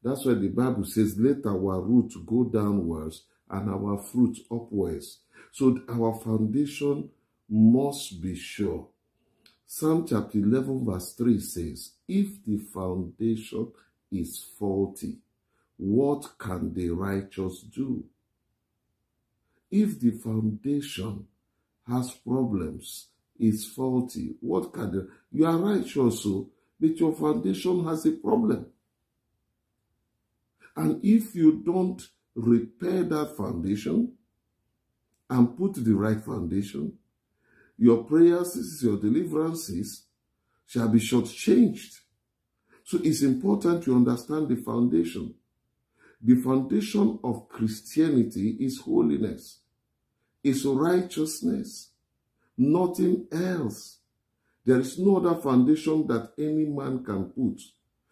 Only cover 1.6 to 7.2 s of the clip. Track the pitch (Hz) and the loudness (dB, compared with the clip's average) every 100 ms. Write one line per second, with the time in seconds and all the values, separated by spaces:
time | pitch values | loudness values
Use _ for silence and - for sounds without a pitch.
1.6 | 95 92 92 120 107 87 85 117 117 110 | 0 -2 4 4 4 -6 -2 0 2 2
2.6 | 104 101 82 80 78 - _ _ _ 95 | 2 0 -2 -4 -8 -12 _ _ _ -8
3.6 | 101 98 101 101 - 123 120 - - 117 | -4 -4 -4 -6 -4 2 2 2 -8 -10
4.6 | - 104 87 78 - - _ - - - | -6 -2 -2 -4 -12 -20 _ -20 -20 0
5.6 | 131 123 - 117 113 110 113 110 107 127 | 2 2 -4 -2 -2 -2 -2 0 0 0
6.6 | 147 - 143 143 - _ | -2 -2 -2 -2 -6 _